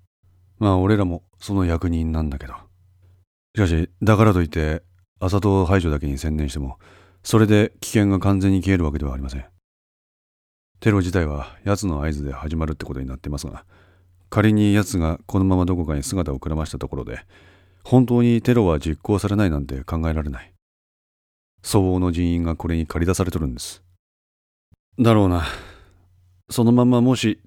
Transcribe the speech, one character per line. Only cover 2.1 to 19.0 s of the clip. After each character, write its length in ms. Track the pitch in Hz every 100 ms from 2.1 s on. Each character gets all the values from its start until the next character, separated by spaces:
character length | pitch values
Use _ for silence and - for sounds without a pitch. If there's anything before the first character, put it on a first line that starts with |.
な 100 | 78
ん 60 | 78
だ 100 | 69
け 80 | 67
ど。 80 | - - _ _ _ _ _ _ _ _ -
し 20 |
か 80 | 92
し、 240 | 80 85 -
だ 140 | 107 107
か 60 |
ら 100 | 110
と 80 | 90
い 20 |
っ 40 | 82
て、 340 | 82 76 80 _ _ _ -
麻 220 | 90 98
人 240 | 101 98
排 160 | 90 98
除 100 | 85
だ 80 | 73
け 80 | 73
に 120 | 69
専 180 | 80 76
念 140 | 73
し 20 |
て 60 | 76
も、 200 | 67 - - - _ _
そ 160 | - 113
れ 80 | 107
で 260 | 107 107 -
危 80 | -
険 200 | 113 101
が 100 | 95
完 220 | 98 98
全 120 | 98
に 100 | 95
消 120 | 87
え 40 | 95
る 60 |
わ 80 | 80
け 60 | 73
で 80 | 71
は 80 |
あ 20 | 65
り 60 |
ま 80 | 67
せ 80 | 67
ん。 80 | - _ _ _ _ _ _ _ _ _ _ _ _ _
テ 100 | 113
ロ 80 | 101
自 140 | 90
体 120 | 92
は 340 | 78 73 71 -
奴 220 | 101 101 98
の 160 | 73
合 100 | 78
図 120 | 73
で 80 | 71
始 240 | 65 82 80
ま 100 | 78
る 60 |
っ 40 | 76
て 80 |
こ 80 | -
と 80 | 65
に 60 | 65
な 80 |
っ 40 | 65
て 120 | 73
ま 80 | 71
す 80 | -
が、 180 | - - _ _ _ _ _ -
仮 240 | 110 107
に 220 | 107 104
奴 240 | 101 98 95
が 200 | 80 80 -
こ 120 | 98
の 80 | 95
ま 100 | 92
ま 80 |
ど 120 | 90 90
こ 100 | 80
か 80 |
に 80 | 73
姿 320 | 71 98 76
を 40 | 67
く 120 | 76
ら 60 | 78
ま 100 | 76
し 40 |
た 80 | 69
と 100 | -
こ 80 | 69
ろ 80 | -
で、 200 | - - _ - _ _ _
本 200 | - 127
当 180 | 120 120
に 200 | 120 117
テ 100 | 123
ロ 140 | 120 95
は 120 | 76
実 240 | 80 80